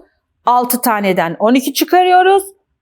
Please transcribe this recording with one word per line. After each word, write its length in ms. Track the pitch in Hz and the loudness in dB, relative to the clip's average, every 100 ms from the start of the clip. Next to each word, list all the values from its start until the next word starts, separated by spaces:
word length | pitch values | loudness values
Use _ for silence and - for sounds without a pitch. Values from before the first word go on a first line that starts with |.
| _ _ _ _ - | _ _ _ _ -2
Altı 340 | 247 247 247 | 0 -2 -4
taneden 560 | 262 214 202 175 170 165 | -4 -2 -2 -2 -4 -2
on 160 | 208 | 0
iki 200 | 262 269 | 0 0
çıkarıyoruz. 680 | - 330 349 370 359 370 392 381 - _ _ | -4 0 2 4 2 4 2 -2 -12 _ _